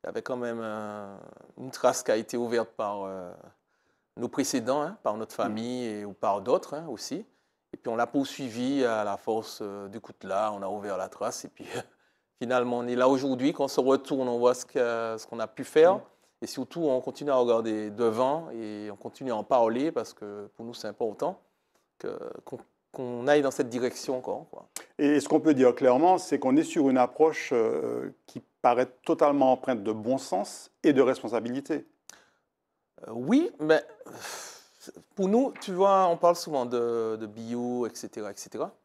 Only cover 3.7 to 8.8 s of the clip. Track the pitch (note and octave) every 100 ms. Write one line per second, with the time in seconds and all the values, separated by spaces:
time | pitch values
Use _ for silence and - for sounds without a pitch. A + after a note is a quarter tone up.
3.7 | _ _ _ _ - A#2+ - C3+ C4+ A#2
4.7 | C#3+ D3+ A3+ A#2 G#2+ A2 - G#2 G#2+ A#2
5.7 | B2+ A#2+ G#2 G#2 F#2+ A2 G2+ G2 F3+ -
6.7 | D3 E3 A2 - E3+ A3 _ _ _ _
7.7 | - B2+ A2+ A#2 C#3+ C3+ - C3 A2 B2+
8.7 | C#3